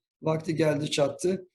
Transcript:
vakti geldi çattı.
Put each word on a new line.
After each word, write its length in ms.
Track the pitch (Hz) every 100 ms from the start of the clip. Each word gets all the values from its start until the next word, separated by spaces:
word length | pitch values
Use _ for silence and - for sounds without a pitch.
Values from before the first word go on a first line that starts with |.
| _ _
vakti 320 | 156 160 170
geldi 360 | 156 156 147 151
çattı. 580 | - 139 - 180 190 -